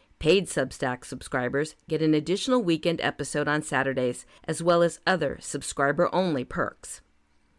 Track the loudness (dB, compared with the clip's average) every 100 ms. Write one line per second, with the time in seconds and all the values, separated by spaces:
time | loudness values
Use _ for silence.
0 | _ _ 4 4 2 -2 -4 -2 -4 -4
1 | -8 -14 -6 -4 0 0 -2 -6 -4 0
2 | 2 2 2 -2 2 2 2 2 0 0
3 | -2 -4 -4 -2 0 0 0 -2 0 0
4 | -2 -4 -12 -12 -8 -2 2 4 4 2
5 | -2 0 0 -4 -8 -8 -6 0 2 2
6 | 2 2 0 -2 -4 -4 -6 -6 -16 -18
7 | _ _ _ _ _